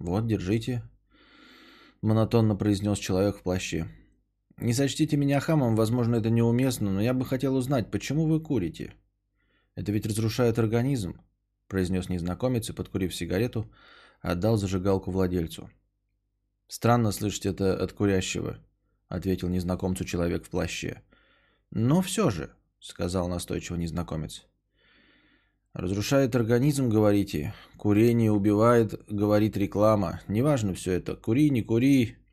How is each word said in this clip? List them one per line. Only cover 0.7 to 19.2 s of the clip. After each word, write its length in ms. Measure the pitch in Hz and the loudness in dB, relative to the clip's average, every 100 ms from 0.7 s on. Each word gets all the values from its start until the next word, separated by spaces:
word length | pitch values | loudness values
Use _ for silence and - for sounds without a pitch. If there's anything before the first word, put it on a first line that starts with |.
| 120 - _ _ _ _ - - - - - - - | -8 -8 _ _ _ _ -20 -20 -20 -20 -20 -20 -6
монотонно 540 | 107 110 107 117 107 98 | 0 2 2 4 4 2
произнёс 420 | 104 98 104 98 | 2 2 0 -2
человек 380 | - 92 101 - | -2 0 0 0
в 60 | |
плаще. 440 | 90 92 - 82 82 - _ _ _ _ _ - | -4 -4 -2 -6 -6 -10 _ _ _ _ _ -6
«Не 180 | 117 | -2
сочтите 420 | 120 139 - 156 147 | 0 0 0 0 2
меня 220 | 139 139 | 2 0
хамом, 380 | - 156 120 110 | 2 2 2 2
возможно, 400 | 110 123 117 117 | 2 2 2 2
это 140 | 110 | 2
неуместно, 600 | 117 117 120 131 120 104 | 4 4 4 0 0 -2
но 100 | 95 | 0
я 140 | 117 | 0
бы 100 | 127 | 0
хотел 300 | 127 131 139 | -2 -2 0
узнать, 380 | 131 127 139 95 | 0 0 -2 -2
почему 340 | - - 143 156 | -6 -4 -2 0
вы 140 | 156 | 0
курите? 520 | 156 127 82 - - - _ _ _ _ _ _ _ - | 0 -2 -2 -6 -14 -14 _ _ _ _ _ _ _ -10
Это 160 | 98 | -4
ведь 120 | 104 | -2
разрушает 540 | 110 104 113 113 120 113 | -2 -2 -2 2 0 2
организм», 640 | 113 117 131 135 90 - _ _ _ _ - | 0 0 0 -2 -4 -8 _ _ _ _ -6
произнёс 400 | 95 90 92 90 | -2 0 -2 -2
незнакомец 600 | 90 85 90 127 123 - | -4 -4 -4 -2 -2 -4
и, 40 | |
подкурив 420 | 82 90 98 90 | -8 -6 -4 -4
сигарету, 560 | - 85 90 120 113 110 - - - - _ | -4 -4 -2 -2 -4 -8 -14 -20 -20 -20 _
отдал 360 | 87 90 107 113 | -4 0 2 2
зажигалку 560 | 98 92 95 95 92 | 2 0 0 0 0
владельцу. 580 | 92 92 90 82 - - _ _ _ _ _ _ _ _ _ - | 0 0 0 -2 -8 -16 _ _ _ _ _ _ _ _ _ -18
«Странно 460 | - 117 120 110 | -2 2 2 2
слышать 340 | 95 104 - 101 | -2 -4 -4 -6
это 340 | 90 95 87 | -2 0 0
от 120 | 92 | -4
курящего», 640 | - 101 95 - - 78 - _ _ _ _ - | 0 0 2 -2 -6 -6 -10 _ _ _ _ -10
ответил 400 | 90 | -6